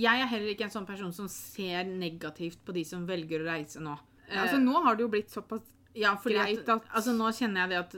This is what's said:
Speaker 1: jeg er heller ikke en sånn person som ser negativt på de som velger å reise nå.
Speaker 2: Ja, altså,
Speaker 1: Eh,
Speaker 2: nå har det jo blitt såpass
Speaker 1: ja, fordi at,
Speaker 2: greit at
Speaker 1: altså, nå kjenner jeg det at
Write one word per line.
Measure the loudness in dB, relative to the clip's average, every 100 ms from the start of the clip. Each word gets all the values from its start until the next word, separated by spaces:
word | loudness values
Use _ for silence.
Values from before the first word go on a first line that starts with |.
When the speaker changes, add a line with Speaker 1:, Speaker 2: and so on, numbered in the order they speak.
Speaker 1:
jeg | 2 4
er | 2
heller | 0 -2 -4
ikke | -4
en |
sånn | -6 -8
person | -6 -6
som | -6 -8
ser | -10 -12 -6 -4 -2 -2
negativt | -4 -4 -6 -10 -6 -8 -8 -6
på |
de | -4 -4
som | -4 -4
velger | -4 -2 -4
å | -2
reise | -4 -6 -8
nå. | -8 -10 -12 _ -8
Speaker 2:
Ja, | 0 2
altså, | 6
Speaker 1:
Eh, | 6
Speaker 2:
nå | 6
har | 6 4
det | 2
jo |
blitt | 0 -2
såpass | -8 -8 -8 -10 -20 _ 0
Speaker 1:
ja, | 2 2
fordi | 2 2
at, | 2
Speaker 2:
greit | 0 2
at | 0 0 -2
Speaker 1:
altså, | 2
nå | 2 2 2
kjenner | 0 2 2
jeg |
det | 0
at | -2